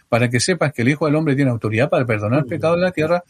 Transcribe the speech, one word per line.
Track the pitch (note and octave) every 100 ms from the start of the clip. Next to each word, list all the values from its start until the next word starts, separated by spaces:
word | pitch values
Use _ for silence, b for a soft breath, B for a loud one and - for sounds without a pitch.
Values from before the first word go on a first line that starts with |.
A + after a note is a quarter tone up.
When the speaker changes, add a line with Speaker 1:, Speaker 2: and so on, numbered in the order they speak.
| _
Speaker 1:
Para | A#2 A#2+
que | A#2+
sepas | - F3+ D3+
que | -
el | A#2+
Hijo | D3+ D#3
del | D3+
Hombre | D#3 C3+
tiene | C3+
autoridad | A2+ G#2+ A2 D3+
para | E3 A#2
perdonar | G#2+ G#2 C#3+
Speaker 2:
Ujú. | C#3
Speaker 1:
pecados | D#3+ D#3+ F3
en |
la | F3+
tierra, | D#3+ D#3 F3